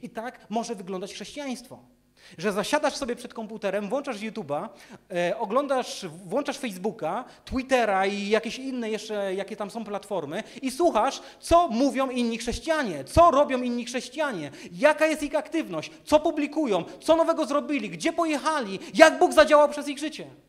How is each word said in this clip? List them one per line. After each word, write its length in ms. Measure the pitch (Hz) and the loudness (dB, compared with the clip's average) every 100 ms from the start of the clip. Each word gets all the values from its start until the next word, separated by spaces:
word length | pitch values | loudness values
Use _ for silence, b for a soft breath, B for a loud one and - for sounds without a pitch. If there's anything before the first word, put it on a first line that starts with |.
I 80 | - | -14
tak 360 | - 233 - - | -12 -12 -14 -8
może 260 | 220 226 208 | -6 -6 -8
wyglądać 380 | 185 185 190 | -8 -10 -10
chrześcijaństwo. 680 | - 208 285 277 247 - 113 _ _ _ _ B B | -12 -14 -12 -10 -10 -12 -20 _ _ _ _ B B
Że 140 | 190 | -4
zasiadasz 440 | 196 190 294 294 - | -2 0 0 0 -2
sobie 200 | 254 240 | -6 -8
przed 180 | - | -10
komputerem, 560 | - 220 220 202 196 202 | -12 -12 -8 -4 -4 -4
włączasz 280 | 185 226 208 | -4 -6 -8
YouTube'a, 520 | 220 214 147 147 170 - B 214 - | -8 -8 -6 -6 -8 -14 B -20 -8
e, 240 | 175 175 214 | -4 -2 -2
oglądasz, 680 | 220 233 285 269 - - 180 160 190 | -2 -2 0 -2 -4 -8 -12 -14 -6
włączasz 320 | 233 285 - | -6 -4 -6
Facebooka, 680 | 254 185 202 - 156 202 254 B - | -8 -6 -6 -4 -6 -6 -8 B -8
Twittera 600 | 247 262 254 220 190 196 | -6 0 2 2 2 0
i 240 | 202 202 | -2 0
jakieś 300 | 214 220 254 | 0 -2 -10
inne 300 | 269 254 220 | -8 -8 -6
jeszcze, 460 | 214 - 208 196 185 | -6 -6 -6 -4 -6
jakie 200 | 190 214 | -8 -10
tam 160 | 202 | -10
są 140 | 226 202 | -10 -8
platformy 580 | 202 - 190 147 180 214 B | -10 -6 -6 -6 -8 -10 B
i 100 | 262 | -6
słuchasz, 500 | 240 339 233 254 - B B | 0 4 8 8 6 B B
co 280 | - 339 349 | 6 8 8
mówią 420 | 220 277 233 269 | 6 4 4 2
inni 280 | 247 233 226 | 2 0 0
chrześcijanie, 680 | 233 - 320 311 240 147 | -2 -4 0 0 0 -4
co 280 | 131 - 339 | 2 8 8
robią 300 | 285 285 254 | 8 4 2
inni 240 | 247 240 233 | -2 -4 -4
chrześcijanie, 680 | 254 - 302 294 196 143 - 208 | -6 -6 -4 -4 -4 -8 -12 -14
jaka 360 | 175 277 302 311 | 2 4 4 2
jest 160 | 311 | 0
ich 120 | 294 294 | -4 -4
aktywność, 560 | - 320 220 160 - B - | -4 -4 -4 -6 -8 B 2
co 140 | 302 | 2
publikują, 640 | 330 311 285 311 285 185 - B | 2 -2 -2 -2 0 0 -2 B
co 140 | - 320 | 2 4
nowego 300 | 320 330 254 | 4 0 0
zrobili, 440 | 294 247 285 208 | -2 -2 -4 -6
gdzie 240 | 160 302 | -6 -4
pojechali, 680 | 330 330 294 277 302 208 190 B | -2 -2 -2 -2 -4 -4 -8 B
jak 260 | 196 320 - | 6 6 6
Bóg 140 | 339 | 2
zadziałał 360 | 277 294 294 294 | 4 6 6 4
przez 180 | 294 285 | 0 -8
ich 120 | 262 | -8
życie. 280 | 302 - 143 131 | -8 -10 -16 -18